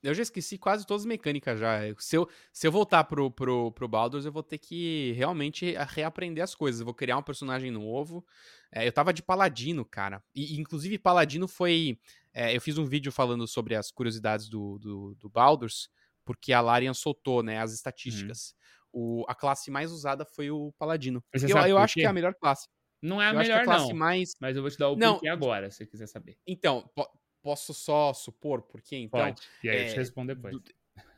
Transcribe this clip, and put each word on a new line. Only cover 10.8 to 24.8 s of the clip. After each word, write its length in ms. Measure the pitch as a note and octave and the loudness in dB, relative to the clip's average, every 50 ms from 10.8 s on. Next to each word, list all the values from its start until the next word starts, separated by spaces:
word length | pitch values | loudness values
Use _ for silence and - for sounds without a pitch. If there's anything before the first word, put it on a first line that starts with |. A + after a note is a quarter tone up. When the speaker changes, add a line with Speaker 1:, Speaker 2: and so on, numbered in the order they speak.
| D3+ F#3+ G#3+ - | -6 -6 -6 0
Speaker 1:
paladino 480 | - F#3 F3+ F3 D#3 D3 C3+ E3 F#3 | 2 4 6 6 6 4 2 -4 -4
foi, 500 | F3+ - - F3+ F3 E3+ E3 D#3+ C#3 A2+ - _ _ - _ _ _ | -6 -4 -2 2 2 2 2 2 0 -4 -6 _ _ -20 _ _ _
é, 240 | - B2 A#2+ A2+ A#2+ | -6 -2 0 0 0
eu 40 | A#2+ | 0
fiz 160 | - D#3 D3 D#3+ | 0 -2 -2 -2
um 60 | D3+ | -2
vídeo 260 | C3 C#3 D3 C3+ C#3 | 0 -2 -2 -4 -4
falando 340 | - - C3 A#2+ A#2+ A#2+ A#2 | 0 0 0 0 0 -2 -4
sobre 280 | A2 - C3 A2 A2 A2+ | -4 -4 -6 -4 -2 -2
as 140 | G#2+ G2+ - | -4 -4 -6
curiosidades 560 | - - B2 A#2 A2 A2 G#2+ A2 G#2+ G#2+ G#2+ G#2+ | -6 -4 -4 -4 -4 -2 -2 -2 -2 -2 -4 -6
do, 300 | A2 G#2+ G2+ G2+ G2+ G#2 | -8 -8 -8 -8 -10 -12
do, 360 | A2 G#2 G2+ G2 G2+ G2+ G2+ | -12 -12 -12 -12 -12 -14 -16
do 140 | _ - G#2 | _ -14 -2
Baldur's, 600 | - A#2 B2 C#3 D#3 C3+ A#2+ A2 - - - - _ _ _ _ _ _ - | 4 8 8 8 8 6 2 -6 -8 -10 -12 -14 _ _ _ _ _ _ -12
porque 280 | - A#2+ _ - - B2+ | -12 -12 _ 0 4 4
a 60 | A#2+ | 4
Larian 320 | A#2+ A#2 A#2+ B2 B2+ C3 B2+ | 6 6 4 4 4 0 -4
soltou, 480 | - - D#3 C#3 _ - C3+ B2 A#2+ | -4 -4 -4 -4 _ -2 0 0 2
né, 160 | A2+ A2 A2 A2 | 0 0 -2 -4
as 120 | A2+ A2+ | -4 -6
estatísticas. 800 | A2 A2 - C3 - - - B2 A2+ G2+ G2 G#2 A#2 - - - _ | -6 -8 -10 -10 -10 -10 -10 -8 -8 -8 -8 -10 -10 -12 -14 -16 _
Speaker 2:
Uhum. 80 | _ _ _ _ _ _ _ - | _ _ _ _ _ _ _ -8
Speaker 1:
O, 280 | B2 A#2 A#2 A#2 A#2 A2+ - | -6 -4 -4 -4 -4 -4 -4
a 60 | B2 | -6
classe 360 | - - C#3 C#3 - - D3 | -2 0 0 0 -2 -4 -6
mais 200 | C3+ C#3 D#3 E3 | -6 -6 -4 -6
usada 320 | E3+ D#3 C#3+ C#3 C#3 C#3 D3+ | -8 -6 -4 -4 -4 -4 -6
foi 260 | - - - D3 C#3+ | -12 -10 -8 -6 -6
o 220 | D3+ D3+ D3 D3 - - | -4 -6 -6 -8 -8 -6
paladino. 440 | D#3 D#3 E3 D#3 B2+ C3 B2+ B2 - _ | -2 -2 -2 0 -2 -2 -4 -4 -6 _
Speaker 2:
Mas 100 | - C3 | -2 0
você 40 | C3+ C#3+ | 4 6
Speaker 1:
Eu, 40 | G3 | 6
Speaker 2:
sabe 140 | D#3 D3 F#3+ | 8 8 8
Speaker 1:
eu 60 | G3 | 8
Speaker 2:
por 60 | G3 | 8
Speaker 1:
acho 120 | G#3 A3 - | 6 6 4
que 80 | E3 | 2
é 40 | - | 2
a 20 | G#3+ | 2
Speaker 2:
quê? 40 | F#3+ | 2
Speaker 1:
melhor 200 | F3 E3+ F3+ G3 | 2 0 -2 -2
classe. 320 | - E3 C#3+ C3+ - - _ _ _ _ _ _ - | 2 2 2 2 2 -2 _ _ _ _ _ _ -8
Speaker 2:
Não 180 | D3 E3 F#3+ G#3 | -6 -4 0 2
é 40 | G#3 | 2
a 60 | G#3+ | 4
Speaker 1:
Eu 60 | A3 - | 4 4
acho 60 | A3+ A3+ | 4 4
que 40 | |
a 40 | A3 A3 | 4 4
Speaker 2:
melhor, 60 | B3 | 6
Speaker 1:
classe 240 | - - E3 C#3 B2 | 6 6 6 4 2
Speaker 2:
não. 40 | A#2 D#3+ | 0 2
Speaker 1:
mais 360 | D#3 E3+ F3+ F#3 F3+ F3+ - - | 2 2 2 2 0 -2 -6 -6
Speaker 2:
Mas 160 | C3 C3 C3 | -4 -4 -2
eu 60 | C#3 | -2
vou 80 | C3+ C#3+ | -4 -4
te 80 | C#3 | -2
dar 100 | - | 2